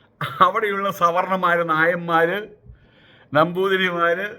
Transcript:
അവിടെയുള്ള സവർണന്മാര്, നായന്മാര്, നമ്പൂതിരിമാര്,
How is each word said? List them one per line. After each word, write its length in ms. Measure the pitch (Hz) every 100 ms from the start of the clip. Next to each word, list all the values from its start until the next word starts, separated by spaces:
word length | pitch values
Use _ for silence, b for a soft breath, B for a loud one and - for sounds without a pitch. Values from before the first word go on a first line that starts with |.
| b - - - 185
അവിടെയുള്ള 440 | 214 208 196 196 -
സവർണന്മാര്, 640 | 175 175 185 190 175 175 170
നായന്മാര്, 640 | 160 165 175 170 165 165 196 214 - - b b b b b b 143
നമ്പൂതിരിമാര്, 880 | 170 175 190 190 185 175 170 175 208